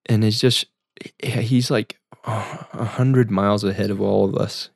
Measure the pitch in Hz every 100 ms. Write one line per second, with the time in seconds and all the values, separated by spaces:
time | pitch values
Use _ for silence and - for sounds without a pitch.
0 | - 107 110 110 127 - - _ _ -
1 | - - - 117 110 127 123 120 110 -
2 | _ - - 107 - - - - 104 -
3 | 127 127 110 98 101 104 98 98 101 101
4 | 101 101 98 - - - -